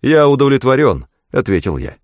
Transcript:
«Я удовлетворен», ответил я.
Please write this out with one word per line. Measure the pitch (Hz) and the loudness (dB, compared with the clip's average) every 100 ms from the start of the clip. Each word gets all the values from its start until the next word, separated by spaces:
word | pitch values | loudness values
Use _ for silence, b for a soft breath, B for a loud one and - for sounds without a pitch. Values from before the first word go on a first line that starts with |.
«Я | - 156 147 | 2 2 4
удовлетворен», | 139 139 135 127 131 147 78 65 _ _ | 2 2 0 0 2 0 -2 -8 _ _
ответил | - - 95 85 73 | -6 -2 -2 -2 -8
я. | 64 - | -10 -16